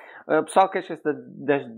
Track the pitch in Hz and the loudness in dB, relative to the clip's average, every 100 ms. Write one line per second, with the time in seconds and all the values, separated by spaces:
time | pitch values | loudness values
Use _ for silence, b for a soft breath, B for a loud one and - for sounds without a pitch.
0 | B B - 156 160 196 190 190 - 160 | B B 0 0 2 4 4 2 -6 -6
1 | 151 135 123 - 139 143 127 | -4 -4 -8 -6 0 0 -2